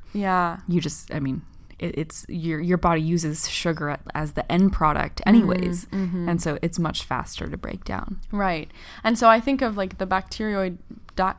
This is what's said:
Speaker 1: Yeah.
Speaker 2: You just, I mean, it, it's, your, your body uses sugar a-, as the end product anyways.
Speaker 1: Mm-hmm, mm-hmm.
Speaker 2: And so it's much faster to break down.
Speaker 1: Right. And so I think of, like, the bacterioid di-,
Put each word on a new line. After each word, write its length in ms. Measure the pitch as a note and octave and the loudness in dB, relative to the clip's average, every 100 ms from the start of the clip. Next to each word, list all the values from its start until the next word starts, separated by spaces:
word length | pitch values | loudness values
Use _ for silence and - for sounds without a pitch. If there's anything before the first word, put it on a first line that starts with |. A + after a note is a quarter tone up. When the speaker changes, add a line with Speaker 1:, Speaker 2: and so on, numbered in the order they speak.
| - | -8
Speaker 1:
Yeah. 460 | G#3 G3 F#3 F3 F3 - | -4 0 2 0 -2 0
Speaker 2:
You 140 | F3 | 0
just, 320 | E3 - - | 0 -6 -6
I 60 | D3+ | -4
mean, 200 | C3+ B2+ - - - - | -4 -4 -8 -20 -20 -10
it, 180 | E3+ - | -6 -4
it's, 260 | D#3 - - | -4 -4 -6
your, 300 | F3 E3 D#3 | -6 -4 -2
your 180 | F3 F3+ | 0 2
body 240 | F3 E3 | 4 2
uses 480 | D#3+ F3 D#3+ D3+ - | 2 2 0 -4 -4
sugar 400 | - F3 D#3+ D3 | -2 -2 -2 -4
a-, 100 | C#3+ - | -6 -6
as 200 | - D3+ | -6 -4
the 160 | - - | -4 0
end 200 | F3 G3 | 4 4
product 460 | - D#3 D3 D3+ - - | 6 2 4 2 2 8
anyways. 600 | A3+ F#3+ F3+ F3+ F3 - | 8 8 2 0 -2 -4
Speaker 1:
Mm-hmm, 180 | G3 F#3 | -4 -2
mm-hmm. 240 | F3+ F3 | -2 0
Speaker 2:
And 100 | E3+ | 0
so 180 | E3 D3 | 0 0
it's 160 | E3+ F3 | -2 0
much 260 | D#3+ - | -2 -2
faster 460 | - B2+ - - - | -4 -4 -4 -6 -6
to 80 | - | -8
break 260 | - - | -8 -8
down. 360 | - F#2+ - G3 - | -6 -6 -4 -6 -4
Speaker 1:
Right. 380 | G3+ G3 D#3+ D3+ - - - | -2 0 -2 -6 -14 -18 -4
And 140 | A3 A#3 | 0 6
so 100 | A#3+ | 6
I 120 | A3+ | 6
think 240 | A#3 C4+ | 4 0
of, 120 | A#3+ G3+ | 0 0
like, 220 | F#3 - | -4 -4
the 80 | F#3 | -2
bacterioid 720 | F#3+ F#3 - G#3+ G3+ F#3+ F3 - - - - | -2 -4 -6 -2 0 -2 -4 -14 -18 -14 -2
di-, 180 | F#3 | -2